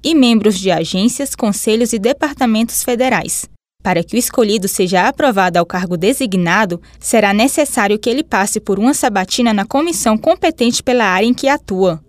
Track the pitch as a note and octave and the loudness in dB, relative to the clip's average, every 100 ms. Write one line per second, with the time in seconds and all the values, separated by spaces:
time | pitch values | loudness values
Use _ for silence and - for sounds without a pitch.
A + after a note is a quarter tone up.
0 | - D#4+ B3 A3+ G#3+ F#3+ F#3+ D#3+ E3 F#3 | 2 4 4 4 2 0 0 -2 -2 0
1 | A3+ B3+ C#4 - A3 G3 - A3 A#3 A3+ | 0 -2 -8 -4 -4 -2 -2 0 0 0
2 | A3 C#4 D4+ D4 B3 A3 A3+ - - A#3 | -2 -2 -4 -2 0 0 0 -4 -4 -2
3 | B3+ G3+ - - - - _ _ F#3+ E3+ | 0 -2 -4 -8 -10 -18 _ _ -2 -2
4 | F3 A3 - - G#3+ G#3+ F#3+ - F#3 F#3 | 0 -4 -2 0 0 0 -2 -2 0 2
5 | G#3+ - D4 G3 F#3 F3 E3+ F3+ F#3 F3 | 0 2 0 2 2 2 0 -4 -4 -2
6 | F#3+ C4 B3+ F#3 E3+ F#3+ G#3 F3 - - | 0 0 -2 0 2 0 0 -4 -12 -12
7 | - A3+ G#3 G3+ C4+ - C#4+ - G3+ G#3 | -2 2 2 2 2 2 -2 0 0 0
8 | - B3+ D#4 G3+ G#3 A3 G#3+ F#3+ A#3 D4 | -2 -4 -2 0 0 -2 -2 0 0 2
9 | C4 G3+ F#3 - A#3+ G#3 G3+ C4+ E4 D#4+ | 0 -2 -4 -2 0 0 0 -2 -2 -2
10 | A#3 A3 D#4 F#4 F4 E4 A#3+ A#3+ - B3 | 0 0 0 0 0 0 -2 0 0 0
11 | F#3 F#3 A3+ B3+ C4+ C#4+ - F#3 F#3 D#3+ | 2 2 0 2 0 0 -2 0 0 0